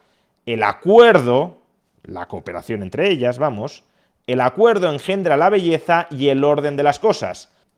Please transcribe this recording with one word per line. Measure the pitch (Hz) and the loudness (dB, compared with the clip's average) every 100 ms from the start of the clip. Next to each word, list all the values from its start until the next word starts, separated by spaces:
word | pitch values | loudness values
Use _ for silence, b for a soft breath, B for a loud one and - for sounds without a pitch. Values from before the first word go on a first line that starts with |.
| _ _ _ _ - | _ _ _ _ -8
El | 113 | -2
acuerdo, | 104 - 170 226 233 185 120 123 175 - _ _ _ _ | -2 -2 4 6 8 6 2 0 -2 -8 _ _ _ _
la | - - 87 | -18 -16 -14
cooperación | 92 87 87 - 110 | -14 -12 -12 -8 -8
entre | 92 127 196 | -8 -4 -2
ellas, | 160 123 123 | 0 -2 -2
vamos, | 151 107 135 - _ _ _ _ - | -4 -4 -10 -14 _ _ _ _ -4
el | 123 | -2
acuerdo | 127 170 233 214 180 | 0 2 2 2 -2
engendra | 143 - 196 175 143 | -4 -6 -4 0 2
la | 175 | 2
belleza | 202 175 156 - 170 165 | 2 0 -2 0 -2 -2
y | 139 139 | -4 0
el | 135 143 | 2 2
orden | 147 143 143 | 0 -2 -2
de | |
las | 147 143 | 0 0
cosas. | 214 190 98 90 - _ _ | 0 -2 -6 -12 -20 _ _